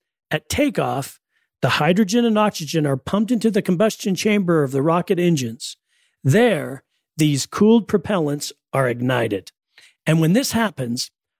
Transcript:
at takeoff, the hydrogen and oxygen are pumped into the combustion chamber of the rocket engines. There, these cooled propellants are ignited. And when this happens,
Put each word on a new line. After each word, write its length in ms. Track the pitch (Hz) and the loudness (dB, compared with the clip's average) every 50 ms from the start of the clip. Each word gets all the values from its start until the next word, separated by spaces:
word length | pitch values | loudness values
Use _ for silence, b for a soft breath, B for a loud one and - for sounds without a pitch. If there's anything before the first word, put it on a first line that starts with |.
| _ _ _ _ _ - | _ _ _ _ _ -8
at 180 | - 156 _ - | -8 -8 _ -4
takeoff, 720 | - 240 294 285 190 170 139 123 123 139 139 - - _ _ _ _ _ _ _ _ - | -2 0 0 0 0 -2 -4 -2 -4 -6 -8 -10 -14 _ _ _ _ _ _ _ _ -4
the 100 | - 127 | -2 -2
hydrogen 540 | - - 151 160 185 202 226 180 220 240 240 | 0 2 2 2 4 2 2 2 0 0 0
and 140 | 233 214 214 | 2 2 2
oxygen 480 | 214 208 - - 160 139 - 160 147 | 2 0 -2 -4 -8 -4 -2 -2 0
are 100 | 143 135 | 0 -2
pumped 360 | 131 - - 190 208 220 196 | -4 -4 -4 -2 -2 0 0
into 180 | 247 202 208 226 | -2 0 0 0
the 120 | 190 208 | 0 0
combustion 520 | - - 185 160 214 214 - - - 208 185 | 0 0 0 2 0 0 0 -2 -4 -4 -4
chamber 480 | - - 214 208 208 185 175 170 156 | -2 0 0 0 0 0 0 0 0
of 80 | 143 127 | 0 0
the 100 | 135 135 | -2 0
rocket 380 | 139 160 165 175 170 - 196 165 | 0 2 0 0 0 -2 -2 0
engines. 580 | 175 175 170 139 127 113 113 - - - - _ _ _ _ _ _ _ _ _ | 2 2 2 0 -2 -6 -8 -10 -14 -16 -16 _ _ _ _ _ _ _ _ _
There, 600 | - 135 139 214 247 233 185 143 127 123 139 139 _ _ _ _ _ _ - | 0 2 4 4 4 4 2 -2 -4 -8 -12 -14 _ _ _ _ _ _ -2
these 300 | 156 156 151 143 131 - | 0 0 2 2 0 -4
cooled 420 | - - - 202 220 226 233 185 - | -6 0 2 6 6 6 4 4 2
propellants 640 | - 196 - - 208 180 156 143 147 147 - - - _ _ _ | -2 -2 -2 -2 -2 -2 -2 -2 -4 -6 -8 -12 -14 _ _ _
are 160 | - 135 131 123 | -2 0 0 0
ignited. 600 | 120 120 123 127 127 120 117 107 101 92 - - _ _ _ _ b b b b b b b | -2 -2 -2 -2 0 0 0 -2 -4 -6 -8 -12 _ _ _ _ b b b b b b b
And 140 | 156 156 160 | 0 2 2
when 140 | 160 156 185 | 4 4 2
this 180 | 247 285 - | 2 0 0
happens, 580 | - 226 226 196 156 - 127 117 120 123 - - _ _ _ _ _ _ | -2 0 -2 -2 -2 -6 -6 -6 -4 -6 -6 -10 _ _ _ _ _ _